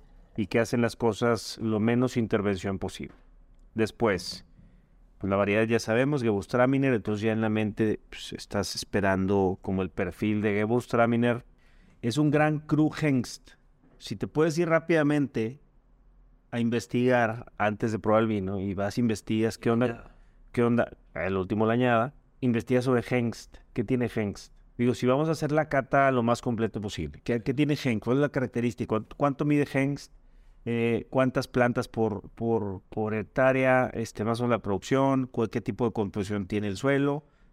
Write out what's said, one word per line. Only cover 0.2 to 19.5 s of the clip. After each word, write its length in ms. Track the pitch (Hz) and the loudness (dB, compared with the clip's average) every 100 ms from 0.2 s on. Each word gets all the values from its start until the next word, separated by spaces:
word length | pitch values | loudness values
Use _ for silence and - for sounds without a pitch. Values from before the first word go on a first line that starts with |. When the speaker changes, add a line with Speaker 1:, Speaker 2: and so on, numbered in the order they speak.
| - - | -12 -6
Speaker 1:
y 80 | 104 | -2
que 140 | 120 | 0
hacen 220 | 113 120 | 2 2
las 120 | 117 - | 0 2
cosas 600 | 117 104 120 113 - - | 0 2 2 0 -4 -6
lo 200 | 110 107 | -2 0
menos 360 | 110 120 127 127 | 2 2 0 0
intervención 600 | 107 110 101 95 98 98 | 0 0 0 -2 -4 -6
posible. 380 | 92 - - - - - - - - | -6 -10 -14 -16 -20 -20 -20 -20 -8
Después, 720 | 110 110 - 117 90 - - - - - - _ _ - - | -2 -2 0 0 0 -4 -14 -18 -20 -20 -20 _ _ -20 -8
pues 120 | 98 | 0
la 60 | 98 | 2
variedad 280 | 101 104 110 | 4 2 2
ya 140 | 113 | 0
sabemos, 440 | - 113 135 147 | 2 0 2 0
Gewürztraminer, 680 | 113 101 98 123 127 135 135 | 0 0 0 2 2 2 2
entonces 300 | 117 107 104 | 0 -2 -2
ya 80 | 110 | -2
en 100 | 110 | 0
la 80 | 110 | 0
mente, 500 | 107 107 107 110 - - | 0 0 0 -2 -2 -8
pues, 240 | - - | -16 -14
estás 420 | - - 101 95 - | -14 -6 -4 -4 -6
esperando 840 | - 104 95 95 95 101 92 95 | -4 0 2 2 2 2 2 -2
como 200 | - 95 | -4 -4
el 80 | 92 | -4
perfil 520 | - 90 - 107 107 | -4 -6 -4 -2 0
de 120 | 107 | 0
Gewürztraminer. 920 | 101 107 120 - 117 117 120 120 113 - _ _ - - _ | 0 0 -2 0 2 2 2 2 0 -6 _ _ -20 -20 _
Es 160 | 120 117 | -4 0
un 140 | 151 | 2
gran 280 | 147 156 151 | 2 2 0
Cru 320 | 151 151 151 - | 0 2 2 0
Hengst. 500 | 156 131 - - - - _ _ _ - | 0 0 -2 -10 -20 -20 _ _ _ -16
Si 180 | - 101 | -12 -8
te 120 | 104 | -4
puedes 300 | 151 160 156 | 0 0 0
ir 100 | 170 | 0
rápidamente 880 | 165 160 165 147 147 135 120 113 139 _ _ _ _ _ - - _ - | 0 2 2 4 2 0 -2 -4 -6 _ _ _ _ _ -20 -20 _ -8
a 80 | 120 | -2
investigar 920 | 117 117 - 123 123 123 113 117 - - | 0 -2 -2 0 4 4 2 -2 -10 -2
antes 340 | 104 104 117 | -2 0 -2
de 80 | 107 | 0
probar 220 | 104 110 | 2 4
el 40 | 113 | 4
vino 320 | 107 95 98 | 0 -2 -4
y 140 | 98 | -4
vas, 240 | 95 101 127 | -4 -4 0
investigas 600 | 120 104 - 110 113 | 0 -2 -2 0 0